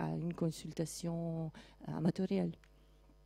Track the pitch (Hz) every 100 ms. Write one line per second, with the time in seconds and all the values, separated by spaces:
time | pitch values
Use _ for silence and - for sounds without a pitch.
0 | 156 160 165 170 165 151 160 165 156 -
1 | 170 165 170 165 160 - - - - 151
2 | 160 - 190 196 175 165 - - - -
3 | - -